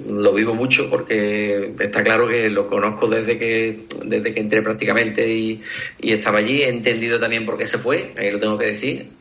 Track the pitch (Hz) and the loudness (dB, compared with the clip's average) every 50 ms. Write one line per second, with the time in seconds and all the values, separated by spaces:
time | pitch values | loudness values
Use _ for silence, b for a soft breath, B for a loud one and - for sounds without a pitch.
0 | - - 104 101 104 101 98 104 110 117 113 113 127 127 127 - 143 - 127 - | -8 -6 -2 2 4 4 4 4 2 2 2 0 0 0 0 0 0 0 0 -2
1 | - - 113 107 104 104 104 107 104 104 101 101 98 - - - - 104 - 110 | 0 0 0 0 0 0 0 0 0 0 0 -2 -2 -4 -4 -4 -4 -2 0 2
2 | 104 113 113 113 120 113 120 120 110 107 104 101 101 101 101 104 104 107 107 - | 2 4 4 4 4 4 2 2 2 2 0 0 0 0 0 0 0 0 0 0
3 | - 110 110 113 107 110 117 107 117 113 113 113 113 113 107 107 - - - - | 0 0 2 2 0 0 -2 0 0 0 0 0 0 -2 -4 -6 -10 -12 -12 -10
4 | - 104 113 110 104 113 107 113 107 107 110 110 107 110 110 107 107 104 113 117 | -4 -2 -2 -2 -2 -2 -2 -2 -2 2 2 2 2 0 -2 -2 0 0 2 2
5 | 117 107 107 117 113 113 113 113 110 110 110 110 B B B B B B B B | 2 0 0 0 0 2 2 0 0 -2 -4 -6 B B B B B B B B
6 | - 113 107 107 104 107 104 107 107 117 135 143 139 127 120 117 110 123 117 110 | 0 0 0 2 2 2 2 4 4 4 4 2 2 2 2 0 0 0 0 0
7 | 113 117 117 113 113 113 117 113 110 107 107 104 117 110 - 110 107 120 147 175 | 0 0 0 0 0 0 0 -2 -2 -2 -4 -4 -4 -2 -4 -2 0 0 0 0
8 | - - - - 104 101 101 104 110 107 107 101 - 107 107 - - 139 - - | -2 -4 -6 -2 -2 -2 0 0 0 0 0 0 0 -2 -2 -2 -4 -4 -4 -4
9 | - - - - | -8 -12 -4 0